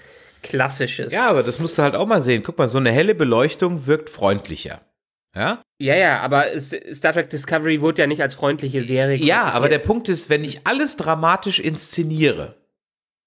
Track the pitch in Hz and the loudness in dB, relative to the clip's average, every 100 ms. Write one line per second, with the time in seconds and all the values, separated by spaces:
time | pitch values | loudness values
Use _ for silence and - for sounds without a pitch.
0 | - - - _ - 131 131 135 123 - | -20 -20 -20 _ -8 -2 -2 -2 -6 -6
1 | - 185 247 156 117 120 165 - 143 - | -6 -2 2 2 0 -2 -6 0 0 2
2 | 202 208 127 117 - - 123 131 127 120 | 0 0 2 0 -2 -2 0 2 2 2
3 | 190 175 135 113 147 - 180 175 131 156 | 2 2 2 4 2 2 -2 -2 0 0
4 | 151 - 98 101 - 78 - - _ _ | 0 -2 0 0 -4 -12 -12 -14 _ _
5 | _ _ _ 95 131 240 _ _ 135 170 | _ _ _ -6 -4 -4 _ _ 0 4
6 | 175 120 131 139 147 151 135 - - 147 | 4 2 2 2 2 -2 -8 -10 -12 -2
7 | 160 165 160 147 135 160 160 156 156 160 | 0 0 -2 -6 -2 -2 2 2 2 2
8 | 143 147 139 - 143 147 139 131 120 127 | 0 2 -2 0 -2 -2 -4 -4 -2 0
9 | 135 135 151 214 190 120 139 151 170 226 | 2 2 2 2 2 2 2 2 2 -2
10 | 233 170 - 151 151 - 185 269 294 - | 0 -4 0 0 0 -6 -2 0 -2 -2
11 | 156 160 165 190 202 180 160 156 - - | -2 0 2 2 0 -2 -2 -4 -6 -4
12 | 160 156 147 90 71 - _ _ _ _ | -2 2 2 2 -6 -14 _ _ _ _
13 | _ _ | _ _